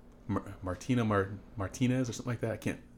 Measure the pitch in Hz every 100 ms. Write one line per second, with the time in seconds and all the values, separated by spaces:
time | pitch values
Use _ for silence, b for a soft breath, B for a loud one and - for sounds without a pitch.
0 | - - - 98 - - 90 90 - 120
1 | 110 101 98 104 - 104 95 - 123 127
2 | 123 - - 113 117 101 107 - -